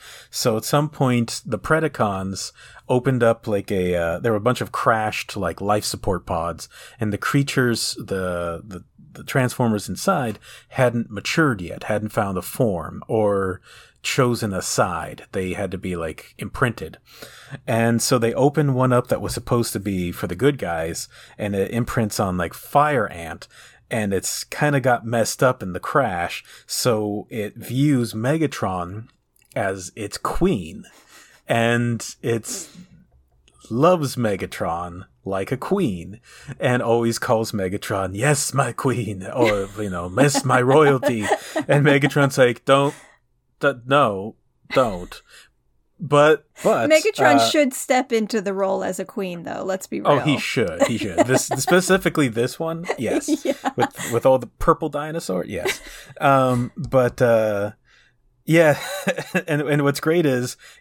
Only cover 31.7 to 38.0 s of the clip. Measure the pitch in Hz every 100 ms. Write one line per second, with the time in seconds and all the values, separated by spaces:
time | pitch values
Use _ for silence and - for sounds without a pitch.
31.7 | 120 120 113 - - - 117 - - -
32.7 | - - - _ _ _ _ _ _ -
33.7 | 113 160 180 139 123 113 95 90 - 92
34.7 | 82 87 87 - _ 95 98 98 131 -
35.7 | 202 147 90 87 101 _ - - - 135
36.7 | 123 117 117 117 113 - 110 110 104 95
37.7 | 98 - 98